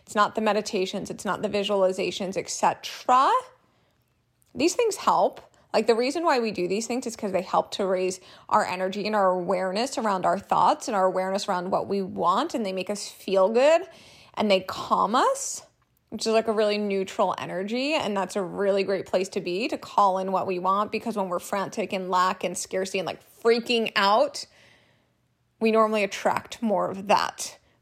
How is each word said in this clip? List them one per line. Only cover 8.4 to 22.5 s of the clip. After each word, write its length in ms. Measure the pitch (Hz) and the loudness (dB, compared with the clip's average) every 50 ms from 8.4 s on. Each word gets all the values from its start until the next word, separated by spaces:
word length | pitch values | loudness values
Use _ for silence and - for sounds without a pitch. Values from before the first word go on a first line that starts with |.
| - - | -4 0
our 140 | - 214 - | 2 2 2
energy 440 | - 180 185 185 190 196 208 185 | 0 -2 -4 -4 -4 -4 -4 -4
and 80 | 214 214 | -2 0
our 140 | 208 196 185 | 2 4 2
awareness 680 | 185 180 175 180 190 180 190 185 185 214 240 269 - | 2 2 0 -2 -2 0 -2 -2 -2 -2 -4 -4 -4
around 280 | 277 220 214 190 185 170 | -2 -2 0 0 0 2
our 120 | 170 175 | 0 0
thoughts 500 | 202 - - - 156 180 220 302 - - | 0 0 2 4 4 6 4 4 2 -2
and 80 | 269 220 | -2 0
our 100 | 190 185 | 2 2
awareness 420 | 185 175 185 185 190 190 202 - | 2 2 0 -2 -2 -2 -4 -2
around 240 | 208 190 180 175 196 | -4 -4 -4 -2 -2
what 160 | 202 160 - | -2 -2 -2
we 140 | - 196 202 | -2 -4 -4
want, 520 | 190 185 202 196 175 175 185 226 302 339 - | -4 -4 -4 -2 0 2 2 2 0 -2 -4
and 100 | 240 214 | -4 -4
they 100 | 190 190 | -4 -4
make 160 | 185 185 - | -4 -4 -6
us 180 | 208 202 - | -6 -8 -8
feel 420 | - - - - 202 190 190 190 190 | -12 -14 -12 -6 0 2 4 4 4
good 320 | 226 240 269 302 330 339 370 - - - - - - - - - - | 4 4 6 6 6 4 2 -2 -14 -20 -20 -20 -20 -20 -20 -10 -4
and 140 | - 214 208 | -2 2 4
they 100 | 190 190 | 4 2
calm 560 | 190 - - - - - 220 185 185 190 226 | 2 -2 -8 -8 -2 0 2 2 2 2 2
us, 480 | 262 - 523 523 - - - - - - - _ _ _ _ _ _ _ _ | 2 2 2 2 0 -4 -8 -10 -10 -14 -18 _ _ _ _ _ _ _ _
which 160 | - 214 - | -10 -4 0
is, 60 | 226 220 | 2 2
like, 140 | 226 226 | 4 2
a 40 | 233 | 2
really 260 | 214 220 214 208 208 208 | 2 2 2 2 0 0
neutral 540 | 208 202 196 196 190 190 - - 202 185 - | -2 -2 -2 -2 -2 -2 -2 0 0 0 0
energy. 560 | - 139 165 175 180 202 202 233 254 269 294 320 | -2 -6 -6 -6 -6 -6 -4 -4 -2 -2 -2 -2
And 220 | 294 - 202 202 | -2 -2 -2 -2
that's 180 | 196 180 185 - | -2 -4 -4 -4
a 60 | 208 | -4
really 420 | 185 165 170 185 202 196 196 196 196 | -4 -4 -4 0 0 2 2 2 0
great 220 | 185 196 170 - | 0 -2 -4 -2
place 240 | - - 185 185 190 | -2 -2 -2 -2 -2
to 120 | - 202 | -4 -6
be, 260 | 165 175 175 196 247 | -4 -4 -4 -4 -4
to 100 | - - | -4 -6
call 400 | - - - - - 202 190 185 | -8 -10 -2 2 4 4 4 4
in 140 | 190 190 190 | 0 -2 -2
what 160 | 190 180 - | -2 -2 -2
we 100 | 190 185 | -2 -4
want, 340 | 175 185 185 196 202 214 208 | -2 0 0 0 0 0 -2
because 240 | 233 220 - 233 220 | -4 -6 -6 -4 -4
when 140 | 208 190 180 | -4 -4 -4
we're 100 | 180 175 | -4 -6
frantic 540 | - - 202 202 185 185 - 233 185 180 208 | -4 -4 -4 -4 -4 -4 -4 -6 -6 -4 -6
and 160 | 190 185 180 | -6 -4 0
lack 340 | 185 180 180 185 190 - - | 2 2 2 2 0 -2 -6
and 140 | 175 | -6